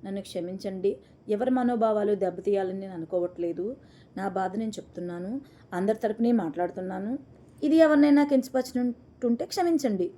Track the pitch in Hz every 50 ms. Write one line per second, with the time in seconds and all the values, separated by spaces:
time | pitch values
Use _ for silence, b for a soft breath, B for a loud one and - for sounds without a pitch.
0 | - 196 196 196 185 - - 190 170 175 185 190 - 202 190 190 185 202 202 -
1 | b b b b _ - 214 202 233 254 254 254 247 240 247 226 220 220 214 214
2 | 208 208 208 196 190 185 175 175 180 - 202 196 190 185 185 190 190 190 190 170
3 | 165 160 - 180 175 175 175 - 170 170 170 170 175 208 262 - b b b b
4 | b b - - 190 196 185 190 190 185 185 208 226 220 202 - - - - -
5 | 180 175 175 175 180 190 226 277 277 B B B B B - 180 185 202 220 214
6 | - 214 214 - 233 233 240 226 185 160 147 165 175 175 180 - 185 185 190 190
7 | 196 208 247 285 - - - - - - - - - 302 294 320 320 311 302 294
8 | 285 294 285 285 294 285 285 262 254 - - 262 254 - - 247 247 247 233 -
9 | - - - - - 240 233 233 294 - - - 359 349 330 302 269 254 208 190
10 | 180 180 -